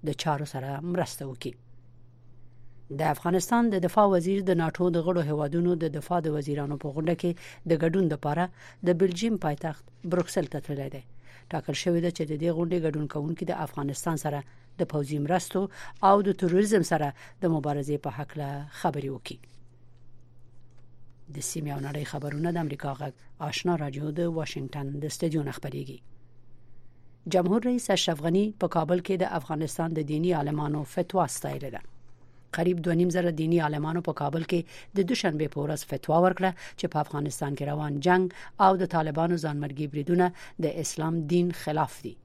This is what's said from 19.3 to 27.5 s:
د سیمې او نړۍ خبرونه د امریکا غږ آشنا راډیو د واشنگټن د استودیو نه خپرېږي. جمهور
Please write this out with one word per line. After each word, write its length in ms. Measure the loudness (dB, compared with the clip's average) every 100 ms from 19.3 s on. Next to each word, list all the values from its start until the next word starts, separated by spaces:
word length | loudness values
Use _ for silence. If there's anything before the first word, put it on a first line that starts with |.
| -14 -16 -20 -20 -20 -20 -20 -18 -18 -18 -20 -18 -18 -18 -18 -20 -18 -18 -18 -14 -8
د 100 | -6
سیمې 220 | -6 -4 -4
او 40 | -6
نړۍ 180 | -6 -6
خبرونه 400 | -6 -6 -2 -2
د 60 | 0 -2
امریکا 260 | -4 -6 -6
غږ 140 | -8 -10 -20 -8 -6
آشنا 280 | -2 0 0
راډیو 280 | -2 -4 -4 -2
د 160 | -2 -2
واشنگټن 500 | -4 -6 -6 -6 -6 -4
د 120 | -6
استودیو 300 | -2 0 0 -2
نه 60 | -4
خپرېږي. 400 | -8 -8 -10 -12 -16 -18 -18 -18 -16 -16 -14 -14 -14 -18 -20 -14 0
جمهور 280 | 2 4